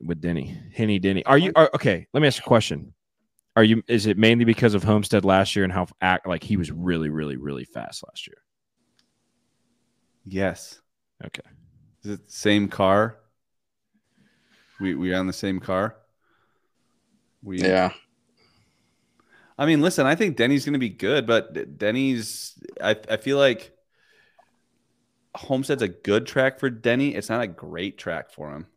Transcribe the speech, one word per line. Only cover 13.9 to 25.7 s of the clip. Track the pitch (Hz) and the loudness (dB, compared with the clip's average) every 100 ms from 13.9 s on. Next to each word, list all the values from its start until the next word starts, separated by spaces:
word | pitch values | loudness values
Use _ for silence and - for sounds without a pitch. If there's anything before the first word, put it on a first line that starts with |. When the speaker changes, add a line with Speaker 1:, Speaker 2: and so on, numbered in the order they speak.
| _ _ _ _ _ _ _ _ - | _ _ _ _ _ _ _ _ -8
Speaker 2:
We, | 95 73 | -4 -2
we | 90 | -2
on | 92 92 | -2 -2
the | |
same | - 101 92 | -6 -6 -6
car? | - 92 107 - _ _ _ _ _ _ _ _ _ _ _ _ _ _ | -4 -2 -2 -6 _ _ _ _ _ _ _ _ _ _ _ _ _ _
We | 104 92 | -10 -2
Speaker 3:
Yeah. | 92 92 92 - _ _ _ _ _ _ _ _ _ _ _ _ _ _ _ - | 2 2 2 -2 _ _ _ _ _ _ _ _ _ _ _ _ _ _ _ -4
Speaker 2:
I | 147 | 2
mean, | 151 | 4
listen, | 170 175 135 | 2 2 2
I | 165 | 2
think | 208 139 | 0 2
Denny's | 120 143 139 | 2 2 0
gonna | 143 | -2
be | 120 | -2
good, | 92 98 147 117 | -4 -2 0 2
but | 113 - | 2 0
D-, | - - | -8 -10
Denny's, | 76 104 123 135 123 110 - - - - - | -4 -2 0 -2 -2 -6 -12 -16 -18 -18 -6
I, | 104 107 - | -2 -2 -2
I | 110 | -4
feel | 131 139 | 0 2
like | 139 113 - _ _ _ _ _ _ _ _ _ _ _ _ _ _ _ _ | 2 2 -8 _ _ _ _ _ _ _ _ _ _ _ _ _ _ _ _
Homestead's | - - 131 135 | -14 -6 -4 -2